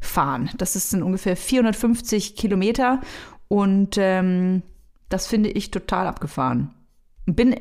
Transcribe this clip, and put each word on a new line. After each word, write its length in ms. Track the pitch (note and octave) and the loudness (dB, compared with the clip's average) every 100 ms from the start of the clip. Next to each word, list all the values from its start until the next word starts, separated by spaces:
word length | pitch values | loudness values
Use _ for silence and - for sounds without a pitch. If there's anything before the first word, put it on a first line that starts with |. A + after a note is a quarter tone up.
fahren. 500 | - - C#3 C3 C#3 - | -4 0 0 -2 -4 -4
Das 180 | F3+ F#3+ | -4 -4
ist, 140 | - | -2
sind 120 | F#3+ | -2
ungefähr 340 | F3 F#3 G3+ F3+ | 0 -2 -2 -2
vierhundertfünfzig 1000 | - B3+ A#3 G#3 A#3 A#3 - G#3+ F#3+ - | 0 2 4 2 0 0 0 -2 -2 -4
Kilometer. 640 | A3 G3 G3 A#3 B3+ C4 - - - - - | -2 2 2 2 2 0 -4 -14 -18 -20 -2
Und, 480 | G3+ G3 G3 G3 G3+ | 2 4 4 2 2
ähm, 640 | F#3+ F#3 F#3 F3+ F#3 F#3 - - - _ - | 2 2 2 2 2 0 -4 -14 -20 _ -6
das 180 | F#3 - | -6 0
finde 220 | A3+ G#3+ | 0 0
ich 240 | A3 - | -2 -6
total 340 | - - F#3 F#3 | -8 -4 -2 -2
abgefahren. 640 | - D3+ - B2+ B2 C#3 - - _ _ - - | -4 -6 -2 -2 0 -4 -8 -20 _ _ -8 -2
Bin 300 | E3 B3 - | 2 2 2